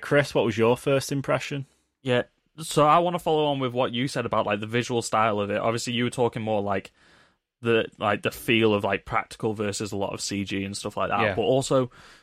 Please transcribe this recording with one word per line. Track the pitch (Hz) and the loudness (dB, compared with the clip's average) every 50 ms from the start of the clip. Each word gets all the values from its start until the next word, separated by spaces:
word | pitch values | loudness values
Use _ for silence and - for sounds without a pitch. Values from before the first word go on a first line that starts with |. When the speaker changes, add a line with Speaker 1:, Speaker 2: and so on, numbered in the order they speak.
Speaker 1:
Chris, | - - 147 143 135 - - | 2 2 2 2 2 2 0
what | 147 107 | 0 0
was | 117 107 107 | 0 2 2
your | 110 117 123 117 | 2 2 2 2
first | - 147 139 135 - - | 0 0 0 0 0 -2
impression? | 147 139 135 - 143 131 - - 147 139 135 - _ _ _ _ _ _ - | -4 -4 -2 -2 -2 -2 -4 -6 -8 -10 -10 -12 _ _ _ _ _ _ -2
Speaker 2:
Yeah, | 131 123 123 120 - _ _ _ _ _ - | 0 0 0 0 -2 _ _ _ _ _ -16
so | 160 - - 160 147 | -12 -2 2 4 6
I | 151 151 175 | 6 6 6
wanna | 170 180 175 170 | 4 2 0 -2
follow | - 170 156 156 151 | 0 0 2 2 2
on | 147 143 135 | 2 0 0
with | 131 127 117 | -2 -2 0
what | 123 131 98 117 | 0 -2 0 0
you | 117 127 - | -2 -2 -2
said | - 139 117 | -2 -4 -2
about, | 110 107 107 104 | 0 0 0 0
like, | 107 104 104 | 0 -2 -2
the | 107 107 | -2 -2
visual | 110 120 117 - 127 117 | -2 -2 0 0 -2 -2
style | 110 - - 110 110 113 104 104 | -2 0 2 2 2 2 2 0
of | 101 101 | -2 -2
it. | 101 104 | -2 0
Obviously, | 95 113 113 117 - 127 120 | 0 0 -2 -2 -4 -4 -2
you | 117 123 | -2 -2
were | 120 | -2
talking | - - 123 117 - 123 | 0 0 0 0 0 -2
more, | 110 110 110 104 | -4 -2 -2 0
like, | 101 101 98 98 - - - _ _ _ _ _ _ _ _ _ _ _ _ _ | 0 0 -2 -2 -4 -6 -14 _ _ _ _ _ _ _ _ _ _ _ _ _
the, | 120 117 117 113 104 - - - | 0 2 2 2 2 0 -4 -2
like, | 101 104 104 104 - | 0 0 0 0 0
the | 110 | -4
feel | - - - - 123 110 110 110 107 | -6 -4 -2 2 4 4 6 4 4
of, | 104 101 | 2 2
like, | 101 98 95 - | 0 -2 -2 -4
practical | - - 110 - - - - - 113 107 | -4 -4 -4 -4 -4 -8 -6 -4 -4 -4
versus | 104 107 104 98 - 110 98 | -2 -4 -4 -4 -6 -6 -6
a | 107 98 | -4 -4
lot | 98 92 - | -4 -4 -4
of | - | -6
C | - - 101 101 101 | -6 -6 -4 -4 -4
G | 95 98 98 98 | -4 -4 -6 -6
and | 98 101 - | -6 -8 -8
stuff | - 104 - 101 | -8 -6 -4 -4
like | 98 92 | -2 0
that. | 104 101 | 0 0
Speaker 3:
Yeah. | 107 107 95 | 0 0 0
Speaker 2:
But | 117 107 | 0 2
also, | 117 131 135 131 - 143 135 127 123 - - - - - - | 2 2 2 2 2 2 2 2 0 -6 -14 -20 -20 -20 -4